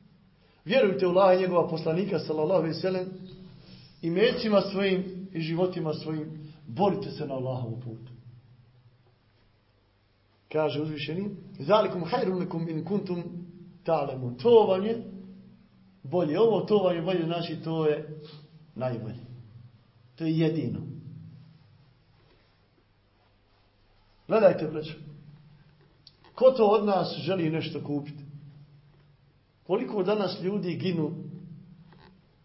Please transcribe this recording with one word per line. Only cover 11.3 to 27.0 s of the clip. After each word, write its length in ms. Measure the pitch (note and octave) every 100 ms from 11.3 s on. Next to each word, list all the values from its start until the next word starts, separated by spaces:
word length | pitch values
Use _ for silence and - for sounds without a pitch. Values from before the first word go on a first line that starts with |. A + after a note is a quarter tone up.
| - - -
„Zalikum 440 | C#3+ G#3+ F#3+ F#3
hayrun 360 | E3 B3 G3+ F#3
lakum 300 | F#3 E3 E3
in 160 | D#3 E3
kuntum 380 | G3+ G3 F3 E3+ - - - - - -
ta'lamun.” 560 | D#3+ C#3 C3 B2 A#2+
To 240 | A#3 A3+ G3
vam 200 | F#3+ G#3+
je 180 | A#3 - - - - - - - _ - _
bolje, 360 | C3 F3 D#3 E3
ovo, 220 | A3+ F#3
to 160 | - G#3
vam 180 | F#3 E3+
je 60 |
bolje, 240 | E3 F3+ E3
znači, 300 | E3+ E3 D3
to 220 | D3+ D#3+ D#3
je 340 | D3 - - - - - - - A#2+
najbolje. 500 | B2+ A2+ G#2 G2 - - - - - - _ _ _ -
To 100 | D#3+
je 120 | D#3+
jedino. 420 | D#3+ D#3+ A#2+ - - - - - - - - - _ - _ _ _ _ _ _ _ _ _ _ _ _ _ _ _ _ _ _ _ _ _ _ _ _ -
Gledajte, 400 | G#3 G3 E3+ D#3
braćo, 260 | D#3 - - - - - - - - - _ _ _ - _ - -
ko 160 | C4
to 160 | C4 G#3+
od 180 | G#3+ G#3
nas 300 | F#3+